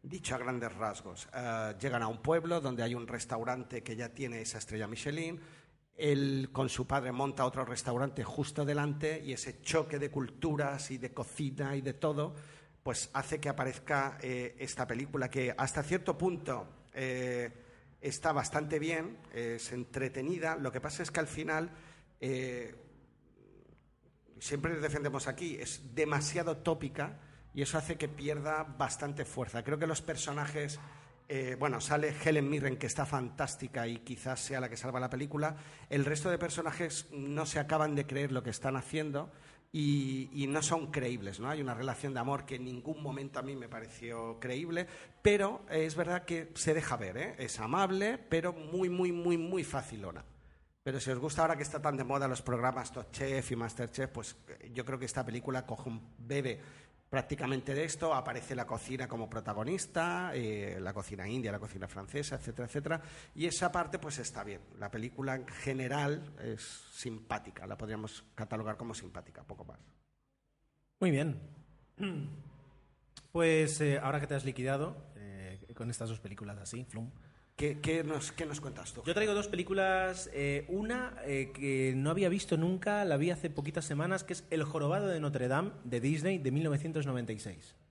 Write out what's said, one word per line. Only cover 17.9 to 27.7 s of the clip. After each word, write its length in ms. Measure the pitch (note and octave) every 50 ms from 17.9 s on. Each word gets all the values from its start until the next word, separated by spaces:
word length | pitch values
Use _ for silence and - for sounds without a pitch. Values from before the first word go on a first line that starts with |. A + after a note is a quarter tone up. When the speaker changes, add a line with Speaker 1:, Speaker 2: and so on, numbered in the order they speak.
| - -
Speaker 1:
está 320 | - C#3 C#3 - - D#3+
bastante 480 | D3+ C#3 - - - D3+ D3+ D3+ D#3+ D3+
bien, 380 | D3+ D#3+ E3 D#3+ D#3+ G3 A#3 - - - -
es 380 | A#2 A#2+ A#2 A#2 A2+ - -
entretenida. 840 | B2 B2 B2 - - C3+ C3 B2+ - C3+ C3 D3+ F#3 F3 D#3+ D#3+ D#3+
Lo 160 | D#3 C#3 B2+
que 80 | A#2+ C3
pasa 220 | C3 D3+ D3 -
es 80 | F3 -
que 100 | - E3+
al 80 | D#3
final, 440 | D3 - D3+ D#3 D#3+ D#3 D#3 E3 E3+ - - - - - - - - - _
eh, 540 | - C3 C3 B2+ C3 B2+ B2 B2 A#2 G#2 E2 - - - - - - - - _ _ - - G1+ G#1 G1+ G1+ G1+ - - - - _ - _ _ _ - _ _ _ - -
siempre 420 | - - - D3 C#3+ D3 E3 E3+ D#3
defendemos 480 | D3 D3+ C#3+ D3 C#3+ D3 D3 - -
aquí, 280 | C#3 B2+ - F3 E3+ C#3+
es 400 | - B2+ - - - - C3 A2+
demasiado 640 | D3 D3+ D3+ D3 C#3+ D3 - - F3 E3+ E3 D#3
tópica 600 | - - E3+ D#3+ D#3 D#3 C3+ - - D3 F#3 - - - - - - - - -
y 80 | C#3 C#3
eso 120 | -